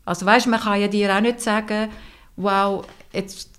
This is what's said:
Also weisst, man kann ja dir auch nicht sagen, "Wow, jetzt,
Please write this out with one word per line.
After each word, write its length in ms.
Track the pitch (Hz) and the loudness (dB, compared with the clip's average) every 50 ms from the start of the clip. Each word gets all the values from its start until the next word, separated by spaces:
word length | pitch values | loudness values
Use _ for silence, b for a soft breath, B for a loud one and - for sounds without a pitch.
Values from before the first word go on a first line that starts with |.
| - | -8
Also 180 | - 175 - 185 | -6 -6 -2 2
weisst, 220 | 190 220 247 220 | 4 4 6 4
man 140 | 247 226 220 | 4 0 0
kann 200 | - 214 208 202 | 0 0 0 0
ja 80 | 202 202 | 0 0
dir 260 | 208 208 202 196 190 | 0 0 2 2 2
auch 60 | 196 | 2
nicht 200 | 214 240 240 240 | 2 0 0 -2
sagen, 500 | - 226 208 220 214 214 214 214 220 214 B B B B B B B B B | -2 -2 -2 -2 -2 -2 -4 -4 -4 -4 B B B B B B B B B
"Wow, 500 | - 185 202 196 196 196 202 196 - - - - - - - | -4 -2 0 2 2 2 0 0 -4 -6 -12 -18 -20 -16 -10
jetzt, 380 | - 196 190 190 - - - - - | -8 -6 -6 -8 -10 -16 -18 -18 -20